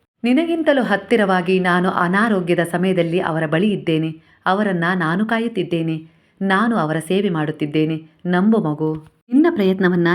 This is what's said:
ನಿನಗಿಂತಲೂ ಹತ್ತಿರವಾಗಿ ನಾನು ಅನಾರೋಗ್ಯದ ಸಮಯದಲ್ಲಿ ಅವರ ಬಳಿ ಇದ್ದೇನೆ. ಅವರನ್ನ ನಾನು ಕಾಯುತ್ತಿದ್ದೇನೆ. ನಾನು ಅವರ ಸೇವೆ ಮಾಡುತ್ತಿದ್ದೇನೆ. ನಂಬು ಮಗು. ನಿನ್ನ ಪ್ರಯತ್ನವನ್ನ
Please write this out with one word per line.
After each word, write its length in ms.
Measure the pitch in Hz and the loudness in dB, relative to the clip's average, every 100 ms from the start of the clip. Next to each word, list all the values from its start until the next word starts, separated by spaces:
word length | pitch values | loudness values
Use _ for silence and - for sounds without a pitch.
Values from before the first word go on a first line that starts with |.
| _ _ | _ _
ನಿನಗಿಂತಲೂ 580 | 240 262 330 339 311 277 | 0 0 0 0 2 2
ಹತ್ತಿರವಾಗಿ 720 | 196 196 - 233 190 185 180 185 | 2 -2 0 0 2 0 2 0
ನಾನು 280 | 185 180 180 | 2 2 0
ಅನಾರೋಗ್ಯದ 720 | - 175 196 226 196 170 175 170 | 0 0 0 2 0 0 0 0
ಸಮಯದಲ್ಲಿ 460 | 170 190 185 165 170 | 0 0 0 0 -2
ಅವರ 240 | - 160 156 | -2 -2 -2
ಬಳಿ 220 | 160 208 | 0 0
ಇದ್ದೇನೆ. 360 | 180 151 156 160 156 - _ 185 | 0 0 -2 -2 -6 -16 _ -2
ಅವರನ್ನ 400 | 190 202 180 170 | 0 0 0 0
ನಾನು 280 | 185 160 180 220 | 0 0 -2 -2
ಕಾಯುತ್ತಿದ್ದೇನೆ. 680 | 226 233 208 165 170 160 160 160 _ _ - | -2 -2 -4 -4 -2 -2 -6 -8 _ _ -6
ನಾನು 340 | 190 190 233 214 | -2 0 2 0
ಅವರ 220 | 156 160 | -2 -2
ಸೇವೆ 300 | 156 185 214 | -2 0 0
ಮಾಡುತ್ತಿದ್ದೇನೆ. 680 | 165 151 151 147 156 156 156 - _ 180 | -2 -2 -4 -2 0 -2 -4 -10 _ -2
ನಂಬು 320 | 180 208 220 | 2 2 2
ಮಗು. 320 | 156 147 156 156 - _ - | 0 -2 -4 -4 -10 _ -2
ನಿನ್ನ 180 | 254 339 | 2 4
ಪ್ರಯತ್ನವನ್ನ 580 | 339 190 190 180 180 170 | 2 0 2 2 2 2